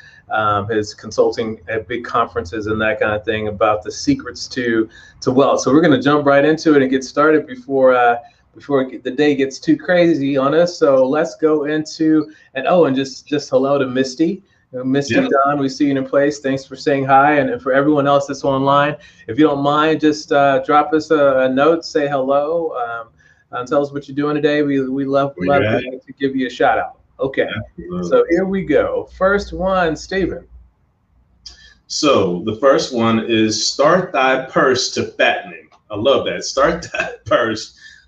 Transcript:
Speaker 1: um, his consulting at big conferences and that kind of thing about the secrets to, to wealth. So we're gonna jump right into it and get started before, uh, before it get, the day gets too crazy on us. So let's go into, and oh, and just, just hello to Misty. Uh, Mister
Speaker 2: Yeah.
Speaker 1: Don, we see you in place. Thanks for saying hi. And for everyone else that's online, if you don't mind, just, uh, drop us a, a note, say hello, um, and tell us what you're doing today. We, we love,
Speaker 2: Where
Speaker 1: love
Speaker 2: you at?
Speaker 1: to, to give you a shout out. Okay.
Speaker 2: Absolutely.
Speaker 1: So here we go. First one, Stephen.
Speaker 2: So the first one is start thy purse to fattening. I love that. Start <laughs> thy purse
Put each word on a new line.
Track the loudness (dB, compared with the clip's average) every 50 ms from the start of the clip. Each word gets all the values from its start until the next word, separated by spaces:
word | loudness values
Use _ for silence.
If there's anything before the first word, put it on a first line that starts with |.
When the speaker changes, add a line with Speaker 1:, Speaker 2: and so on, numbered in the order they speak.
| -20 -20 -20 -20 _ -6
Speaker 1:
um, | -4 -2 0 0 0 0 -2 -2
his | -2 -2 -2 -4 -8
consulting | -14 -16 -6 0 0 0 0 0 -2 -4 -6 -6 -10 -10 -8
at | -8 -8 -6 -6
big | -8 -8 -8
conferences | -4 -2 -2 -2 -2 -4 -8 -8 -6 -6 -6 -4
and | -4 -2 -2
that | -2 -2 -2 -2
kind | -2 -2 -2
of | -4 -4
thing | -4 -4 -4 -4 -6
about | -4 0 0 0 0 0 -4
the | -8
secrets | -12 -6 -2 -2 -2 -2 -2 -8 -12 -14 -14 -10
to, | -8 -6 -2 0 0 0 0 -2 -4 -18 -20 -20 -20 -10
to | -4 -2 2
wealth. | 2 2 2 2 0
So | 2 2 4
we're | 4 4
gonna | 4 4 2
jump | 2 2 2 2 2
right | 2 4 4 4
into | 2 2 2 2 2 4
it | 4 4
and | 2
get | 0 -2 -4
started | -4 -2 2 2 4 4 2 0
before, | -2 -12 -16 -8 -4 0 4 4 4 6
uh, | 6 4 2 2 0 -2 -12 _ _ _ _ _
before | -16 -6 -2 0 0 0
it | -2 -6
get, | -10 -8
the | -6
day | -2 0 2 2 2
gets | 2 0 -2 -4 -4
too | 0 0 0
crazy | 0 2 2 4 4 4 4 4 2 0 0 0
on | 0 0 2 2
us. | 2 2 0 0 -2
So | 0 2 4 4 4
let's | 2 2 0 -2 -2 -4
go | -2 0 0 2 0 -2
into, | -2 -4 -4 -6 -6 -6 -2 0 2 2 2 0 -2 -8 _ _ _ -10
and | -6 -2 0
oh, | 2 4 4
and | 2 2
just, | 0 -4 -6 -8 -14 -10
just | -6 -6 -6 -2 0
hello | 0 0 2 2 0 0
to | 0
Misty. | -2 -2 -2 -2 -2 -2 -2 -2 -2 -2 -6 -10 _ _ _ _ _ -12
Uh, | -8 -4
Mister | -2 0 0 0 0 0 0 0
Speaker 2:
Yeah. | 2 2 0 2
Speaker 1:
Don, | 0 0 0
we | -2 -2
see | -2 -2 -2
you | 0 0
in | -2 -2
place. | -2 0 0 0 0 -2 -4
Thanks | -4 -4 -4 -4 -6
for | -10 -14
saying | -8 -2 -2 -2 0 2
hi. | 4 4 4 4 4 4 2
And | 0 0 -2 -4 -2
for | 0 0
everyone | 2 2 2 2 2 2
else | 2 2 2 0
that's | -2 -6 -6 -4
online, | -2 -2 0 2 2 2 2 2 0 -2 -6 -12 -20 _ _ -14 -6
if | 0 2
you | 2
don't | 2 2 2 0
mind, | 0 2 2 2 2 0 2
just, | 2 0 0 0 -2 -2 2
uh, | 2 4 4 2 2 0
drop | 2 2 2 2 2 0
us | -2 0 0
a, | 2 2 4 4 4 4
a | 2 2
note, | 2 2 4 2 2 2 -2
say | -4 -4 -2 -2 -2
hello, | -2 -2 0 0 0 0 0 0 -2 -2 -4 -4 -6
um, | -6 -8 -6 -8 -10 -12 -14 _ _ _ _ _ _ _ _ -12
and | -10 -6 -2
tell | 0 0 0
us | -2 -4
what | -10 -12 -8
you're | -6
doing | -4 -2 -2 0
today. | 0 0 2 2 2 0
We, | 0 0 0 -2 -2
we | -2 -4 -2
love, | 0 0 0 0 0 -2
Speaker 2:
Where | -4 0 2
Speaker 1:
love | 2 2 2
Speaker 2:
you | 2
at? | 0 -2 -4 -6 -10 -14 -14
Speaker 1:
to, |
to | -16 -8
give | -4 -4 -2 -2
you | -2 -4 -4
a |
shout | -2 0 2 2 2 0
out. | -2 -6 -8 _ _ _ _ -6
Okay. | -6 -4 -2 -2 -2 -2 -4
Speaker 2:
Absolutely. | -8 -10 -12 _ -16 -12 -10 -8 -6 -4 0
Speaker 1:
So | 2 2 2 2
here | 2 0 0
we | 0 -2 -4 -2
go. | 0 0 0 0 0 -2 -6 -8 -8 -6
First | -2 0 0 0 0 -2 -6 -8
one, | -6 -4 -2 0 0 0 -2 -2
Stephen. | -6 -8 -6 -4 -4 -2 -4 -4 -8 -14 _ -20 -20 -20 _ _ _ _ _ _ _ _ _ _ _ _ _ _ _ -20 -20 -20 -20 -20 -20 -20 _ _
Speaker 2:
So | -12 -6 -2 2 2 2 2 2 0 -2 -4 -4
the | -6 -4
first | 2 4 4 4 4 2 -2 -2
one | 0 0 2 2 0
is | 0 0 2 2 2 2 0 -2 -4
start | -4 -2 2 2 4 4 2 0 0 -2
thy | 0 2 2 0 0 -2
purse | -2 -2 0 2 2 2 0 -2 -4 -4
to | -6 -6 -4 -2
fattening. | 0 0 0 0 -2 -6 -12 -16 -20 -20 _ _ _ _ -10
I | -8
love | -2 2 2 2 2 0
that. | -2 -6 -6 -8
Start | -6 -2 0 0 0 0 -2 -6 -10
<laughs> | -8
thy | -8 -8 -8 -10 -10 -6
purse | -2 0 0 0 -2 -4 -6 -10 -14 -18 -20 -20 -20 -20 -20 _